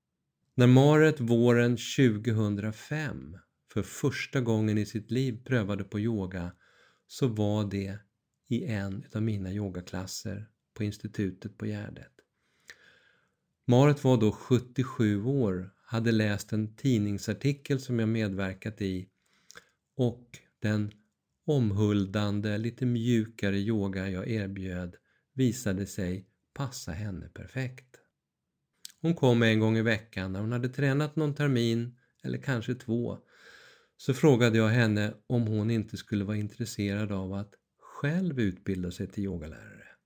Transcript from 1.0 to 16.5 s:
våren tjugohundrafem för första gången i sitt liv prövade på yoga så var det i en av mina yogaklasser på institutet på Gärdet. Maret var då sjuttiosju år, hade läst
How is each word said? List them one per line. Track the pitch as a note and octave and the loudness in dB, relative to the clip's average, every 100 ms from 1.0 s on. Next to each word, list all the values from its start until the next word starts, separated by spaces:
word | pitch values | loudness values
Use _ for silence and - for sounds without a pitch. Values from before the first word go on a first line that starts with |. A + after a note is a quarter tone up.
| D#3 D3 | 6 4
våren | A#2 A#2 A#2+ A#2+ A#2+ A#2 | 2 4 6 6 4 0
tjugohundrafem | - - C3 G#2 A2+ A2 G#2 G2+ G#2 G#2+ - D3+ D3 C#2+ C2+ F#2 - _ _ | -2 4 4 4 0 0 0 0 -4 -8 -8 -6 -6 -8 -12 -18 -20 _ _
för | - | -6
första | G2 - C#3+ - - C#3 | -6 -4 -2 -2 -4 -2
gången | A#2 A2 G#2+ G#2+ | 0 2 2 0
i | G#2 | -2
sitt | A2 - | -6 -4
liv | A#2+ C3+ A2+ | -2 -2 -4
prövade | - B2+ G2 G2+ | -2 0 0 -4
på | G2 G#2+ | -4 -4
yoga | A2 A2 F#2 F#2 F2 - _ _ _ _ _ | -2 -2 -4 -6 -8 -10 _ _ _ _ _
så | - C3+ | -4 -2
var | G#2+ G#2 G#2 G2+ | 0 0 0 -2
det | G2 G2 G2 - _ _ _ _ | -4 -6 -10 -16 _ _ _ _
i | A#2 | -4
en | E3+ G#2+ G2 G2 - | -2 -4 -4 -8 -8
av | G#2+ | -4
mina | A2 G#2 F#2+ | -2 -2 -4
yogaklasser | G2+ G2+ F#2 F2+ F#2 F#2+ - G#2 G2 A2 _ _ | -4 -6 -6 -10 -10 -8 -10 -10 -10 -12 _ _
på | - | -6
institutet | G#2 G#2 G#2+ - G2 F2+ G#2+ - | -6 -6 -10 -4 -4 -6 -12 -10
på | A2 | -8
Gärdet. | G#2 G#2 E2 - _ _ _ _ _ - - _ _ _ _ _ _ _ _ - | -8 -10 -14 -20 _ _ _ _ _ -20 -20 _ _ _ _ _ _ _ _ 2
Maret | A#2+ C#3+ C#3+ | 6 6 4
var | C3 B2+ | 4 4
då | G#2+ | 4
sjuttiosju | - - B2 - - B2+ - G#2+ G2+ | 0 2 0 2 -4 -4 0 0 0
år, | A2+ C#3 A2 F#2 F#2 - | -2 0 0 -2 -6 -14
hade | - A#2 A2+ | -6 -2 2
läst | A2 G#2+ G2+ - | 2 2 -2 -4